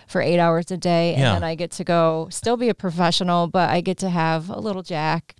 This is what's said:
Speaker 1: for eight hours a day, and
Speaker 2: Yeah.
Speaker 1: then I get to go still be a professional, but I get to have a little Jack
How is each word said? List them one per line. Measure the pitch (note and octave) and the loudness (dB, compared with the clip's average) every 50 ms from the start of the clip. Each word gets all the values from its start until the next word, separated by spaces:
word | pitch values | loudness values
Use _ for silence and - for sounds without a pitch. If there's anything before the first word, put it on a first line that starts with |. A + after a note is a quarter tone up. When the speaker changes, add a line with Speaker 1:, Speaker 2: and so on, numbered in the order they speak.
| - | -20
Speaker 1:
for | _ - F#3+ | _ -2 0
eight | B2 C#3 F3 F3 | 2 2 2 4
hours | E3+ E3+ E3 E3 E3+ - | 4 4 2 0 -2 -4
a | F#3+ | -6
day, | E3 - F3+ E3+ E3 E3+ E3+ - | -4 0 0 2 2 2 2 2
and | C3+ C3+ | 2 2
Speaker 2:
Yeah. | A#2+ G#2 | 2 2
Speaker 1:
then | - - | 2 0
I | D#3+ E3 | -4 -4
get | D#3 F3 E3 - | -6 -6 -8 -6
to | - F3 | -8 -2
go | - E3+ E3+ E3 E3 D#3+ D#3+ D#3+ E3+ | 0 2 4 4 2 2 0 -4 -8
still | - - - - A#3+ | -10 -4 -2 -2 0
be | A#3 B3 A#3 | 2 0 0
a | G3 | 0
professional, | - - F#3 D#3+ F3 F3 E3+ F3+ - F#3+ F3+ F3 F3 E3+ | 0 -4 -4 0 2 2 2 2 2 0 2 2 2 2
but | E3 - F#3+ F3 - | 2 2 2 2 2
I | B2+ F3+ | 2 0
get | E3+ F#3+ F3+ - | 0 -2 -4 -4
to | F#3+ F#3 | -4 -2
have | F3 F3 D#3+ D#3+ D#3+ D#3+ D#3+ F#3 | 0 0 2 2 0 -2 -4 -6
a | - - | -8 -8
little | A3 A3 G3 F#3 F3 | -6 -6 -6 -6 -8
Jack | - F3+ D3+ D#3 D#3 D#3+ E3+ - - - _ | -6 -6 -2 0 0 0 -2 -4 -8 -18 _